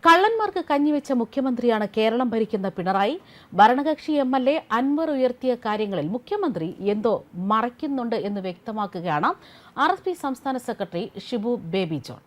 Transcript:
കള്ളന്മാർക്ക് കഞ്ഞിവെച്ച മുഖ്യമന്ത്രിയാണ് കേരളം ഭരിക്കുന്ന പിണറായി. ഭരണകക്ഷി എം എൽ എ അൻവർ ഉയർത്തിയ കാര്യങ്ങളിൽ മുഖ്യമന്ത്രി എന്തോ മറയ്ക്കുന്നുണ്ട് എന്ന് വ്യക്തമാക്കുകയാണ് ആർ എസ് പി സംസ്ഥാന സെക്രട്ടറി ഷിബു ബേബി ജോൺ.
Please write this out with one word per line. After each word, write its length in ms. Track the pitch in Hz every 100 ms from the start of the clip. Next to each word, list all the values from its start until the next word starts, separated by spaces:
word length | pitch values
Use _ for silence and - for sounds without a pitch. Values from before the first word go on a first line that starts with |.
| 330
കള്ളന്മാർക്ക് 540 | 330 403 453 427 381 -
കഞ്ഞിവെച്ച 420 | 285 294 294 285
മുഖ്യമന്ത്രിയാണ് 760 | 262 226 - 262 240 240 220 208 208
കേരളം 340 | 220 233 254
ഭരിക്കുന്ന 380 | 226 214 202 190
പിണറായി. 520 | - 180 196 202 339 - - -
ഭരണകക്ഷി 580 | 180 427 254 294 302 -
എം 240 | 302 262 262
എൽ 140 | 254
എ 140 | 311 -
അൻവർ 380 | 226 269 294 320
ഉയർത്തിയ 440 | 277 254 247 254
കാര്യങ്ങളിൽ 540 | 240 226 208 214 185 147
മുഖ്യമന്ത്രി 640 | 233 - 415 359 180 160 -
എന്തോ 440 | 196 214 220 185 -
മറയ്ക്കുന്നുണ്ട് 840 | 175 190 220 233 240 311 277 233 220
എന്ന് 240 | 180 202
വ്യക്തമാക്കുകയാണ് 920 | 185 175 - 214 202 185 175 151 214 370 - - - -
ആർ 140 | 294
എസ് 100 | 381
പി 100 | -
സംസ്ഥാന 460 | 349 285 262 - 262
സെക്രട്ടറി 520 | 247 226 190 170 220 - -
ഷിബു 320 | 240 214 240
ബേബി 400 | 165 185 180 156 -
ജോൺ. 120 | 90